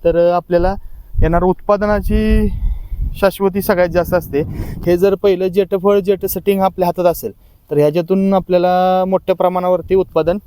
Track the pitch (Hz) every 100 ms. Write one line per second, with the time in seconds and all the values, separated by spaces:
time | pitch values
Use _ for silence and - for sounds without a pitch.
0 | 170 170 175 175 165 175 180 196 - -
1 | - - 160 170 180 180 - 208 208 208
2 | 185 214 214 220 208 - - - - -
3 | - - 196 - 196 190 196 185 180 170
4 | 160 180 - 139 160 - - - - 175
5 | 196 190 202 185 190 180 190 196 190 202
6 | 185 190 196 190 170 196 190 185 175 175
7 | 175 165 117 98 _ _ _ 147 147 156
8 | 165 190 190 196 180 180 180 180 185 185
9 | 185 190 - 185 180 180 180 180 - 190
10 | 180 165 156 196